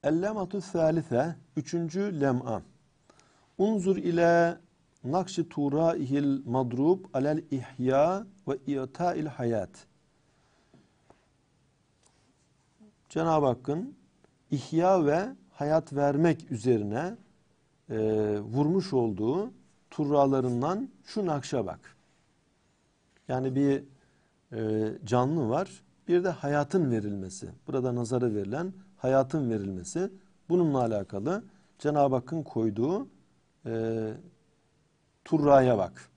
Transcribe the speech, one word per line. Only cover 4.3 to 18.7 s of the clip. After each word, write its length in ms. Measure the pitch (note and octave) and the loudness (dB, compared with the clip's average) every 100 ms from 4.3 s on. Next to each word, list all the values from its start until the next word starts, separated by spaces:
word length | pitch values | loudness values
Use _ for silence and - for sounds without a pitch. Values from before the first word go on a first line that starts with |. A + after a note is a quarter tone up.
| E3+ E3+ - _ _ _ _ | 6 4 0 _ _ _ _
nakşi 440 | B2 E3+ F#3 F3 E3 | -4 -4 -2 -6 -6
turaihil 920 | - C#3+ D3 E3 E3+ B2 C#3+ C#3+ C3+ A#2+ | -2 0 2 2 0 -2 0 0 -2 -2
madrub 580 | C3 B2 B2 D3 F#3 - | -2 0 0 2 0 -2
alel 300 | C#3 C#3+ D#3 D#3+ | -2 0 -2 -4
ihya 760 | C3+ B2 - B2+ C3+ D#3+ F#3+ G#3+ - - | -8 -8 -4 0 4 2 0 -8 -12 -8
ve 80 | C3+ - | -6 -4
i'ta'il 600 | C#3 C3 - F3 F3 D3+ | -6 -6 -4 -2 -2 -6
hayat. 440 | B2 A#2+ A2+ F2+ - - _ _ _ _ _ _ _ _ - _ _ _ - _ _ _ _ _ _ _ _ _ _ _ _ _ _ _ _ G#3+ _ _ | -4 -2 -2 -4 -12 -20 _ _ _ _ _ _ _ _ -20 _ _ _ -20 _ _ _ _ _ _ _ _ _ _ _ _ _ _ _ _ -20 _ _
Cenab-ı 380 | D#3 E3 D#3 C#3 | -2 2 4 2
Hakk'ın 480 | A#2+ B2+ D3+ C4 - _ _ _ _ _ | 0 -4 -4 -6 -12 _ _ _ _ _
ihya 560 | C#3+ - D#3+ F3+ F#3+ C#3+ | -6 -2 2 4 4 4
ve 220 | D#3 A3 C#4 _ | 2 0 -8 _
hayat 400 | - D3 D#3+ D#3+ | -6 0 0 0
vermek 600 | C#3 C#3+ C#3+ E3+ D#3+ - | 0 2 4 2 2 -4
üzerine, 640 | A#2+ A#2+ A2+ G#2 A2 F3 A3+ _ _ _ _ _ _ - | -2 2 2 2 -4 -6 -10 _ _ _ _ _ _ -8
e, 80 | A2 A2 G#2+ G#2+ G#2 | -2 0 2 0 -2
vurmuş 520 | G#2+ B2 D3 | -2 0 2